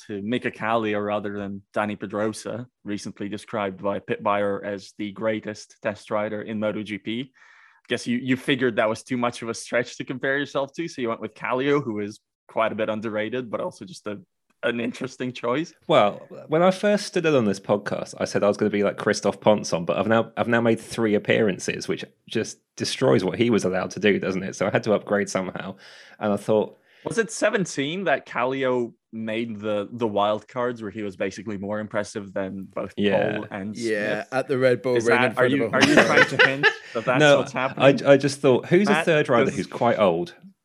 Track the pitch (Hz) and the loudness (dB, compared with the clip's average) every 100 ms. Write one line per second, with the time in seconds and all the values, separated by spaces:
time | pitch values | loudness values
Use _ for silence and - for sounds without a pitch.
0 | - 104 104 123 123 - 110 113 107 104 | -10 -8 -2 -2 -4 -4 0 0 0 -2
1 | 104 104 101 101 98 98 _ 113 107 101 | -2 -4 -4 -8 -8 -10 _ -4 -2 -4
2 | 101 104 110 107 104 110 127 _ 101 104 | -6 -4 -4 -4 -10 -10 -12 _ -10 -8
3 | 107 - 101 104 - 113 98 92 98 101 | -10 -10 -10 -10 -8 -4 -4 -4 -6 -6
4 | - 117 107 101 101 98 98 101 - - | -6 -4 0 0 0 -2 -6 -8 -12 -10
5 | 104 95 110 110 107 104 - _ 113 101 | -10 -4 -4 -2 -6 -12 -16 _ -8 -8
6 | - 107 107 104 104 110 107 107 104 101 | -6 -4 -4 -6 -8 -4 -4 -4 -8 -10
7 | - 113 131 _ _ - - _ - 120 | -6 -8 -8 _ _ -20 -20 _ -6 -6
8 | - 120 127 127 - 135 127 110 110 113 | -2 -2 0 -2 0 2 2 2 0 -2
9 | - 123 120 - 117 113 - 120 123 - | -6 -2 -2 -4 -8 -8 -4 -2 -2 -8
10 | 139 127 139 139 135 143 135 - 170 143 | -10 -6 -2 -2 -2 -4 -6 -6 -10 -4
11 | 113 113 107 - 110 127 143 147 120 104 | -4 -4 -8 -8 -4 -2 2 0 0 -6
12 | 104 107 _ _ _ - 110 107 107 110 | -6 -10 _ _ _ -2 -2 0 -2 -2
13 | 110 107 107 123 120 107 180 - 101 175 | -4 -4 -4 -6 -6 -6 -8 -10 -16 -14
14 | 107 104 - _ _ - 123 117 120 - | -12 -12 -14 _ _ -6 -4 -2 -6 -6
15 | 131 - 127 123 120 135 170 _ - 147 | -12 -8 -8 -6 -2 -2 -4 _ 2 4
16 | 104 - - - - 156 185 190 208 208 | 4 0 -16 -16 -2 4 4 4 2 0
17 | - 180 160 139 107 98 - 104 - 87 | 0 -2 2 4 4 0 0 0 0 -6
18 | - - 95 101 101 101 104 104 98 - | -6 -6 -2 2 2 2 0 2 0 0
19 | 110 104 101 - 110 104 101 85 85 - | 0 2 0 2 2 2 2 -4 -2 0
20 | 107 113 - - 110 117 117 113 - - | 2 2 0 -2 0 2 2 0 -2 -2
21 | 113 104 104 117 107 90 - - - 82 | 2 2 2 2 2 0 -4 -6 -6 -6
22 | - _ - 113 104 - _ - 110 - | -8 _ -8 -6 -6 -10 _ -8 -6 0
23 | 131 123 92 85 117 101 92 92 92 92 | 4 4 2 2 4 4 2 -2 -4 2
24 | 104 98 92 95 95 - 180 127 113 98 | 2 4 0 -4 -4 -2 0 0 2 0
25 | - 101 101 95 92 - 196 - - - | 2 0 0 -4 -4 -8 -12 -14 -20 -20
26 | - - 107 101 - 107 - - _ _ | -20 -6 -2 -2 2 2 0 -6 _ _
27 | - 226 214 - 214 220 175 - 139 180 | -6 -4 -4 0 0 0 -2 -4 -4 -2
28 | 170 135 - - 127 135 131 127 117 - | 0 -2 -2 -4 -2 0 0 0 -2 -8
29 | _ 113 110 110 117 104 107 104 101 117 | _ -8 -4 -4 -4 -6 -4 -2 -4 -4
30 | 117 101 104 107 - 127 123 117 107 107 | -2 2 2 0 -4 -4 -4 -4 -10 -8
31 | 101 92 101 98 101 101 98 107 107 110 | -8 -6 -6 -6 -10 -8 -6 -6 -4 -4
32 | 104 110 101 101 95 98 95 - 98 - | -4 -8 -8 -6 -6 -8 -10 -8 -8 0
33 | 101 95 87 90 - 101 101 107 113 107 | 2 4 2 -2 -8 -8 -8 -6 -2 -2
34 | 107 104 - 131 127 127 127 123 131 123 | -2 -4 -4 -4 -2 2 4 4 2 2
35 | 113 127 127 127 127 139 113 131 139 - | 4 4 4 2 2 2 0 2 6 6
36 | - - - - 480 135 415 440 - 117 | 6 6 4 4 2 4 0 0 -8 -4
37 | 120 127 151 131 123 135 131 - 135 143 | 0 6 8 6 4 -4 -4 4 6 6
38 | 139 139 139 - 143 120 - 175 208 151 | 6 6 6 2 4 4 4 2 4 2
39 | 170 151 147 120 95 101 87 - 120 - | 4 2 4 2 2 0 -6 0 2 4
40 | 98 85 87 - - _ | 4 2 -4 -10 -20 _